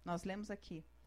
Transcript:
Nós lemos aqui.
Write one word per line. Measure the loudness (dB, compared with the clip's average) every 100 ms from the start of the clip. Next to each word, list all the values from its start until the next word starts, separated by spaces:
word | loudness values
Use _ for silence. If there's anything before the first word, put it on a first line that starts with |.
Nós | 2 4
lemos | 4 0 0
aqui. | -2 -2 -6 -6 -14